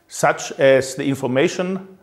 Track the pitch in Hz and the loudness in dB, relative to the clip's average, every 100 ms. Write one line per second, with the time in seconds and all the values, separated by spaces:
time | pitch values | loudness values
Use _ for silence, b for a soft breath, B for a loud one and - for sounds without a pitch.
0 | b - 151 160 - - 135 135 127 - | b -2 0 0 -8 2 4 4 2 -4
1 | 139 131 127 131 175 - 180 190 - - | -4 -4 -2 0 0 0 -6 -6 -12 -20